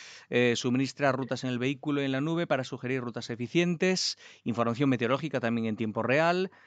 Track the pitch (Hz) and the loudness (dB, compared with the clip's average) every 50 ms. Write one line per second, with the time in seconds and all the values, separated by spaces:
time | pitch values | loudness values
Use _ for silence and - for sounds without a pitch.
0 | - - - - - - 127 123 123 120 117 - - 127 123 131 135 131 - - | -20 -20 -20 -20 -6 0 2 4 4 4 4 2 2 2 2 2 0 -2 -2 0
1 | 143 135 127 131 131 117 131 120 131 127 123 117 123 135 143 131 - 151 143 143 | 2 2 2 0 -2 -4 -4 -4 -2 -2 -2 0 0 -2 -2 -2 -4 -2 -2 0
2 | 139 135 135 131 147 160 165 170 170 - 147 131 127 - 135 117 - 123 131 131 | 0 0 0 0 0 0 0 -2 0 0 0 -2 -2 -4 -8 -6 -4 -4 -2 -2
3 | 120 120 110 120 - - 120 110 120 113 - 170 175 175 175 147 185 185 185 175 | -4 -6 -6 -8 -8 -8 -6 -6 -6 0 2 2 2 2 2 2 2 2 2 0
4 | - - - - - - - - - 120 110 113 113 117 117 113 143 135 127 113 | -2 -4 -4 -8 -12 -20 -20 -8 -6 -4 -2 0 0 0 0 2 2 2 2 2
5 | 120 113 135 135 160 143 135 123 120 117 117 117 113 110 107 98 113 107 101 113 | 2 0 0 0 -2 -4 -4 -2 0 0 0 0 0 -2 -2 -2 -4 -2 -2 -2
6 | 110 117 131 151 165 170 175 185 190 185 - - - | 0 2 2 4 4 2 2 0 -2 -4 -8 -14 -20